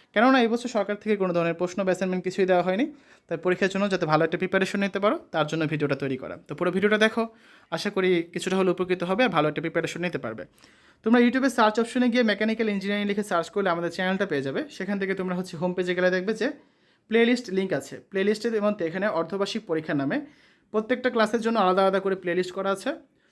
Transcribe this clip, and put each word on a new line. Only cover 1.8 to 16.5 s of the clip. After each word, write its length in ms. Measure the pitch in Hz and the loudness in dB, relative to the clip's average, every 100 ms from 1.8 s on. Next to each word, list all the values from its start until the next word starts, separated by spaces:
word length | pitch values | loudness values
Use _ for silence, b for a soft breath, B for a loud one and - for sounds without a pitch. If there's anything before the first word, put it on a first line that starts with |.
বা 40 | 190 | 0
অ্যাসাইনমেন্ট 380 | 180 190 185 | 0 0 -2
কিছুই 220 | 180 185 185 | -2 0 4
দেওয়া 180 | 180 | 4
হয়নি, 300 | 175 190 302 - B B - | 2 0 -2 -6 B B -8
তাই 100 | 165 | -4
পরীক্ষার 320 | 180 180 196 | 0 0 0
জন্য 200 | 190 202 | 0 0
যাতে 160 | 185 160 | 0 2
ভালো 200 | 156 160 | 4 2
একটা 120 | 165 | 0
প্রিপারেশন 420 | 185 190 185 202 | 0 0 0 -2
নিতে 200 | 196 196 | -2 0
পারো, 200 | 208 302 - | 0 0 -2
তার 160 | 165 156 | -2 0
জন্য 200 | 160 156 | 0 -2
ভিডিওটা 280 | 160 143 139 | 0 -2 -2
তৈরি 220 | 135 131 | -4 -6
করা। 200 | 85 87 - | -8 -12 -10
তো 80 | 147 | -4
পুরো 160 | 175 | -2
ভিডিওটা 260 | 180 202 208 | 2 2 4
দেখো, 300 | 220 226 226 b b b b | 2 2 -4 b b b b
আশা 180 | 165 208 | -6 -4
করি 340 | 196 185 175 165 | 0 2 2 0
কিছুটা 240 | 170 185 190 | -6 -2 0
হলে 140 | 185 | 2
উপকৃত 320 | 175 180 180 | 0 0 -2
হবে 200 | 175 190 | 0 0
আর 60 | 247 | 2
ভালো 200 | 170 151 | 2 0
একটা 120 | 147 | 0
প্রিপারেশন 400 | 156 165 160 165 | -4 -2 -4 -4
নিতে 160 | 175 156 | -4 -4
পারবে। 280 | 120 110 - b b b b b | -6 -10 -14 b b b b b
তোমরা 160 | 220 240 | 2 6
YouTube-এ 300 | 240 262 269 | 6 4 0
সার্চ 300 | 269 214 220 | 4 2 2
অপশনে 300 | 226 254 247 | 0 0 2
গিয়ে 140 | 240 | 2
মেকানিক্যাল 460 | 226 202 220 220 220 | 2 2 0 0 -2
ইঞ্জিনিয়ারিং 380 | 202 190 208 202 | -2 -2 -2 -2
লিখে 160 | 202 | -2
সার্চ 260 | 202 175 165 | -2 -2 -2
করলে 200 | 202 190 | -2 0
আমাদের 220 | 170 170 | 0 -2
চ্যানেলটা 340 | 170 185 190 196 | -2 -2 0 0
পেয়ে 160 | 143 | -2
যাবে। 280 | 135 165 302 | -2 -4 -6
সেখান 300 | - 190 202 | -8 -6 -4
থেকে 140 | 190 | -2
তোমরা 220 | 190 185 180 | -4 -4 -4
হচ্ছে 220 | 185 160 | -6 -4
হোম 160 | 180 | -4
পেজে 220 | 180 180 180 | -2 -2 2
গেলে 160 | 180 | 2
দেখবে 220 | 185 190 | 2 -2
যে 180 | 220 240 | -2 -4